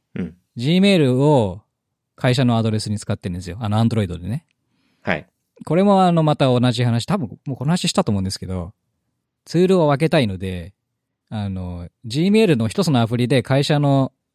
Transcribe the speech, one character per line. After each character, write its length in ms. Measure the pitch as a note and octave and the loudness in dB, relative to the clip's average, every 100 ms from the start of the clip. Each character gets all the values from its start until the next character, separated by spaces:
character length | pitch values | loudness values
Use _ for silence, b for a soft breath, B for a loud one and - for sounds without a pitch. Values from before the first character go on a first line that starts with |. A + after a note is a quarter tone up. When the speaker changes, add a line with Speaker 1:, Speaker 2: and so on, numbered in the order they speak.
| _ - | _ -10
Speaker 1:
う 80 | |
ん。 120 | F2 E2 _ - | -10 -10 _ -6
Speaker 2:
Gmail 580 | B2+ F3+ G3+ F#3+ C3+ B2+ | 0 2 4 4 2 2
を 460 | C#3+ C#3+ G#2 F2+ - _ _ _ _ _ | 4 4 2 -4 -16 _ _ _ _ _
会 200 | C3+ B2+ | 0 2
社 100 | B2 | 2
の 120 | A#2 | 2
ア 60 | |
ド 80 | A2+ | 0
レ 80 | G#2+ | -2
ス 100 | G#2+ | -4
に 100 | G#2 | -8
使 120 | - | -6
っ 60 | G#2 | -6
て 120 | G2+ | -6
る 20 | |
ん 20 | F2+ | -8
で 60 | |
す 80 | F#2 | -10
よ。 80 | F#2+ | -8
あ 100 | A2 | -2
の、 80 | A2 | 2
Android 300 | A2+ A2 G2 | 2 0 -2
で 200 | E2+ F2 | -6 -8
ね。 180 | C#3+ - _ _ _ _ _ | -8 -10 _ _ _ _ _
Speaker 1:
は 140 | - D#2+ | -6 -6
い。 120 | - _ _ _ - | -6 _ _ _ -4
Speaker 2:
こ 100 | E3 | 0
れ 80 | |
も 200 | G3+ G3 | 2 4
あ 80 | F#3 | 4
の、 120 | E3+ | 2
ま 120 | D#3 C#3+ | 2 2
た 120 | C3+ | 2
同 240 | B2 B2 | 2 2
じ 120 | A2+ | 0
話、 220 | B2 A#2 - | 0 0 -2
多 120 | G3+ | -4
分 220 | C3 - - | -4 -10 -12
も 80 | |
う 40 | B2+ | -6
こ 80 | C3 | -2
の 60 | |
話 160 | F3+ F3 | -2 0
し 60 | |
た 100 | - | -2
と 80 | F3+ | 0
思 80 | G2+ | 0
う 20 | |
ん 20 | |
で 80 | F#2+ | -2
す 80 | - | -6
け 80 | F#2 | -8
ど、 260 | F#2 E2+ - _ _ _ _ _ _ - | -8 -8 -14 _ _ _ _ _ _ -6
ツ 140 | E3 | 0
ー 80 | F3+ | 2
ル 120 | F#3 | 4
を 80 | D3+ | 2
分 160 | C#3 | 2
け 60 | D#3 | 2
た 100 | E3 | 2
い 80 | A#2 | 0
の 100 | F#2 | -2
で、 360 | F#2+ F2+ E2+ - _ _ _ _ _ | -6 -8 -10 -18 _ _ _ _ _
あ 180 | A2 G2+ | -8 -6
の、 400 | F#2+ F2+ F2 F2 _ A#2 | -6 -8 -10 -14 _ -10
Gmail 480 | B2 F3+ G#3+ A3 C3 | -2 2 2 4 2
の 120 | A2+ | 0
一 160 | - | -2
つ 60 | F3 | 0
の 120 | C3 | 2
ア 60 | A2+ | 2
プ 100 | A#2+ | 0
リ 100 | A#2+ | 0
で 160 | C3+ | 0
会 200 | A2 C3+ | 2 0
社 160 | C#3+ D3 | 2 0
の 320 | C#3+ C#3 C3+ - _ | 2 2 0 -4 _